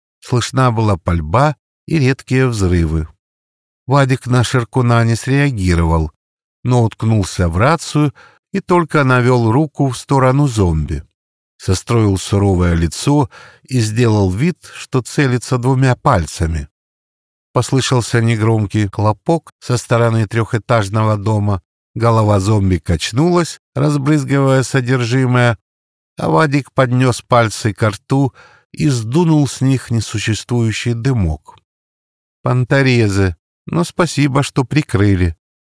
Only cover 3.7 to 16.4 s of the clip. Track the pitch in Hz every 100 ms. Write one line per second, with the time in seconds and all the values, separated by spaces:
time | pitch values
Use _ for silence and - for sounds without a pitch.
3.7 | _ - 143 131 131 120 123 113 127 117
4.7 | 131 120 117 113 113 - 139 143 110 92
5.7 | 85 82 82 78 - _ _ _ _ 120
6.7 | 123 110 - 110 107 92 - 85 85 131
7.7 | 165 - 151 147 - - _ _ - -
8.7 | 175 160 151 131 127 120 123 113 123 156
9.7 | - 135 120 - 139 127 135 147 107 87
10.7 | 78 73 73 - _ _ _ _ _ -
11.7 | 92 - 117 104 95 - 101 101 90 90
12.7 | 85 82 - - 147 123 - - - -
13.7 | 127 107 110 117 107 92 95 170 - -
14.7 | - - 131 - - 135 123 - 127 127
15.7 | 131 135 123 151 104 78 -